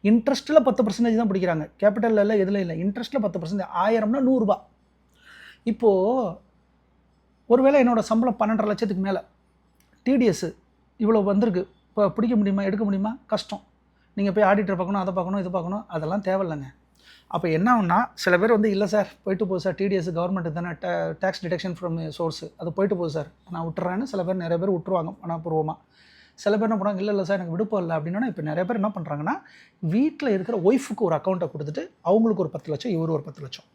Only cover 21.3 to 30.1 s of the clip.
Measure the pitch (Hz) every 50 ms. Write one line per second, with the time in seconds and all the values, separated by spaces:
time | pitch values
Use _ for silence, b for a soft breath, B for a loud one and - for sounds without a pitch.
21.3 | 185 - - 165 180 170 - 185 170 170 180 170 165 165 160 156 147 - 170 165
22.3 | - - - - _ - 170 170 160 - 196 196 202 175 175 160 143 160 139 -
23.3 | _ _ _ - 175 170 165 165 160 - 175 180 180 202 269 269 - 190 175 175
24.3 | 190 185 170 165 170 170 185 196 190 165 - 185 190 175 160 165 - - - 165
25.3 | 165 165 160 170 160 156 156 156 156 - _ b b b b b b b b b
26.3 | b - - 208 208 208 226 214 226 196 190 208 202 185 202 208 208 196 185 160
27.3 | 196 190 180 170 160 175 220 214 220 196 175 165 165 160 151 170 180 208 262 247
28.3 | 170 - 151 151 156 170 185 180 214 214 196 214 202 190 156 147 147 147 151 190
29.3 | 277 381 B B B B B B B _ - 160 175 226 277 311